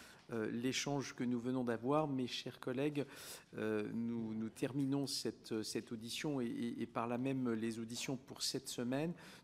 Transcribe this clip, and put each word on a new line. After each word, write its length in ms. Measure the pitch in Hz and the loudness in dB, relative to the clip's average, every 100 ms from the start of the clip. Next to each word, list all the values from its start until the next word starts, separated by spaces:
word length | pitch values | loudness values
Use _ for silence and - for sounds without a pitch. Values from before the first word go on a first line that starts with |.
| - - - | -18 -18 -4
euh, 200 | 113 110 | 0 0
l'échange 640 | 117 127 - 143 143 117 | 2 2 2 2 0 -2
que 100 | - | -2
nous 140 | 123 123 | 0 2
venons 260 | 123 127 | 2 2
d'avoir. 440 | 120 113 123 151 151 | 2 2 4 4 4
Mes 180 | 131 120 | 2 0
chers 340 | - 127 - | -2 -6 -6
collègues, 440 | 131 127 151 143 135 - - - - 117 | -2 2 2 2 -2 -6 -12 -12 -10 -2
euh, 320 | 110 107 110 | 2 2 2
nous, 400 | 113 117 117 110 | 0 0 0 -2
nous 160 | 110 110 | -2 -2
terminons 580 | - 143 143 135 143 135 | 0 0 2 4 4 2
cette, 560 | - 117 - - 110 | 0 -2 -4 -2 -2
cette 300 | 104 117 - | 0 -2 -2
audition 480 | 113 117 - 156 139 | -6 -4 -2 0 2
et, 60 | 117 | 0
et, 360 | - 120 120 | 0 -2 0
et 40 | 117 | -2
par 220 | 127 117 | 0 0
là 100 | 120 | 2
même 340 | 135 135 123 | 2 2 2
les 260 | 110 113 113 | 2 2 -2
auditions 380 | 113 120 - 127 | -4 -4 -2 -2
pour 260 | - - | -4 -4
cette 260 | - 131 - | -2 -2 -4
semaine. 440 | - 120 135 165 175 - - | -2 0 2 0 -2 -10 -18